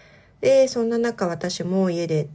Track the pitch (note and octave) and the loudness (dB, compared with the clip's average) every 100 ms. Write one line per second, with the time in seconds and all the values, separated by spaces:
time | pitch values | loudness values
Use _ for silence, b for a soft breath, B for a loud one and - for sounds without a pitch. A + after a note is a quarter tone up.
0 | B B B _ - C4+ C4 B3+ A3+ A#3 | B B B _ 4 4 4 2 -2 0
1 | A#3 A3+ F#3 E3 F3+ - F3 F#3+ F#3 E3+ | -2 -2 -4 -2 -6 -6 -2 0 0 0
2 | E3+ D#3 D3 | -2 -2 -2